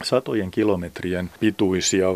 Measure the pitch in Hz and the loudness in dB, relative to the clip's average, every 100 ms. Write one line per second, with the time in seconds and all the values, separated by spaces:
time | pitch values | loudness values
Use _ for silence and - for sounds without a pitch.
0 | - 127 143 113 92 110 107 95 85 - | -2 -2 0 -4 -2 0 2 0 -4 -8
1 | 90 90 90 - 107 98 98 92 - 95 | -4 -4 -6 0 0 2 2 2 2 2
2 | 92 | 2